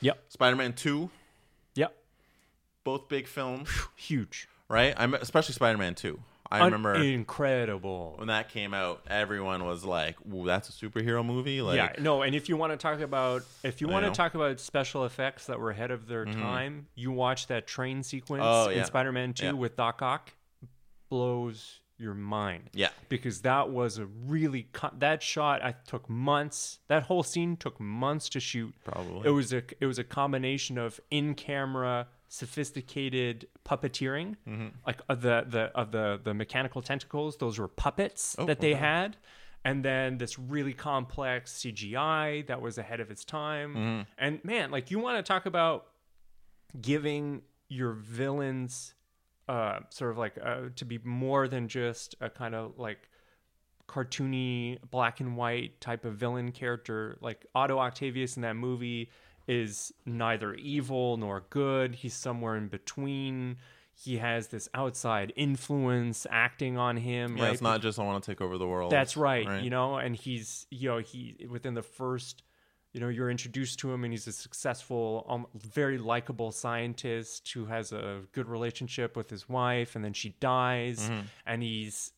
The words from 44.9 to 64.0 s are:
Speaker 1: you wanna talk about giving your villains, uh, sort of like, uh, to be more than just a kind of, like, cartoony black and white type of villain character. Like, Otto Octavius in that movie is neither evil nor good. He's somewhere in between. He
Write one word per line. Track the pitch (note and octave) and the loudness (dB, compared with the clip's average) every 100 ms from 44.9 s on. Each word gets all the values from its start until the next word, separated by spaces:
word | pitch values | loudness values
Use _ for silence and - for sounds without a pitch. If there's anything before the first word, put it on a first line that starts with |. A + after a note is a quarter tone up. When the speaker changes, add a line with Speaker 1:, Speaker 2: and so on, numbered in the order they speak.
Speaker 1:
you | G3+ | -2
wanna | B3 A#3 | 0 0
talk | F3+ F#3+ F#3 | 2 0 2
about | E3+ E3 D3 - _ _ - - - - - _ C3 | 4 4 4 -4 _ _ -20 -20 -20 -20 -20 _ -6
giving | A2+ D3+ D3 D3 D3 C#3 - _ - | 2 2 2 0 -2 -6 -10 _ -10
your | C3 A#2+ | -4 -2
villains, | A2 G#2+ A#2 C#3 C#3+ C#3 C3 B2 B2+ - _ _ _ _ _ - | -4 -8 -2 0 0 -2 -2 -4 -8 -12 _ _ _ _ _ -4
uh, | A#2+ G#2+ G2 G2+ | 0 0 -2 -6
sort | - A#2+ | -4 -2
of | A2+ | 0
like, | G#2+ - | -4 -2
uh, | A#2 B2 B2+ | -4 -2 -4
to | B2 | -8
be | B2 A#2 | -8 -6
more | B2 B2 C3 C#3 C3 | -4 -2 2 4 4
than | B2+ A#2 | 0 -2
just | C3 A#2+ A#2 - - | 0 -2 -2 -10 -8
a | A#2 | -8
kind | - A#2 A2+ | -6 -6 -6
of, | A2+ C3 | -8 -8
like, | A2+ G2+ - _ _ _ _ _ _ _ - | -8 -8 -14 _ _ _ _ _ _ _ -8
cartoony | C#3 B2+ - C3+ C3 B2+ B2 A#2+ B2+ - | -4 -4 -2 -2 0 0 0 -2 -6 -4
black | B2+ A#2 - | 2 2 2
and | B2+ A#2+ | -4 0
white | A#2+ A#2+ B2 - | 0 0 -4 -10
type | A#2+ A#2 | -6 -4
of | A#2 | -4
villain | G#2 A#2+ B2 A#2+ | -2 0 0 -4
character. | B2 B2 A#2+ - A2 A2 - | -4 -4 -4 -4 -4 -4 -6
Like, | A#2 G#2+ - | -8 -8 -4
Otto | C3 C3+ C3+ | 2 4 4
Octavius | B2 - C#3 B2 B2 B2+ | 2 0 -4 -2 -2 -2
in | |
that | A#2 A2+ | -4 -2
movie | B2+ B2 A#2+ A#2 A#2 - - - - | -2 -2 -2 -4 -6 -12 -20 -12 0
is | B2 A2 G2+ - - B2 | 0 0 -4 -10 -10 -6
neither | A#2 A2+ A2 G#2+ | 0 2 2 -2
evil | - C#3+ C#3+ B2+ C3 B2 A#2 | -4 -2 -2 0 0 2 0
nor | G#2 G2 - | 0 -4 -2
good. | C#3+ C#3 C3+ B2+ A#2+ | 0 2 4 2 -2
He's | B2 | -8
somewhere | - C3 A#2+ A2+ A2 | -6 -4 -2 -2 -2
in | G#2 | -2
between. | G2 - - C#3 C#3 C3+ C3 B2+ B2 - - _ | -6 -8 -6 -4 -2 -2 -2 -4 -6 -14 -20 _
He | _ | _